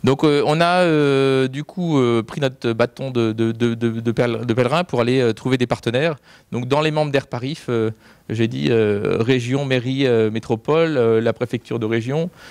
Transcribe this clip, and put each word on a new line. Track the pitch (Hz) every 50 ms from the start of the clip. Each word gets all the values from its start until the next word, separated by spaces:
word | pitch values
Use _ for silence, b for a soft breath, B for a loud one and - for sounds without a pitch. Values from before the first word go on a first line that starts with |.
| -
Donc, | 117 135 143 -
euh, | 151 143 147 117
on | 120 151 165
a, | 170 175 175 180
euh, | 180 170 156 151 147 143 139 135 135 135 135 131 131
du | 131 131 143 151
coup, | - - 190 180 165 156
euh, | 135 123 120 117 117 107
pris | - - -
notre | 143 131 127 _ - 120 113
bâton | 113 120 123 _ - 139 135
de, | 127 123 117 113
de, | 110 113 113 113 113
de, | 113 117 117 117
de, | 117 117 117 113 113
de | 113 120
pèl-, | 113 123 123 120 117 110 120
de | 123 120
pèlerin | 123 123 120 143 165 180
pour | - - 120
aller, | 120 120 127 135
euh, | 123 117
trouver | 110 - - 131 131
des | 127 123
partenaires. | 117 123 - - 120 113 127 151 170 147 - b b b b b b
Donc, | - 120 123
dans | 127 135 147
les | 156 156
membres | 151 156 151 147
d'Air | 139 139 -
Parif, | - - 123 120 135 160 - - -
euh, | 123 113 110 110 110 b b b b b b -
j'ai | - 110 117 113
dit, | 127 135 143 139
euh, | 120 113 110 104 104 101 107 101 92 95
région, | 113 117 131 127 117 120 131 139 143
mairie, | 135 131 127 117 127 131 135 139
euh, | 127 120 113 110 110
métropole, | 107 113 - - 120 110 - - 147 160 165 165 151
euh, | 127 117 113 113 113
la | 117 -
préfecture | - - 127 117 - 117 _ - - 117
de | 113
région, | 107 113 117 113 123 139 156 165 180 B B B B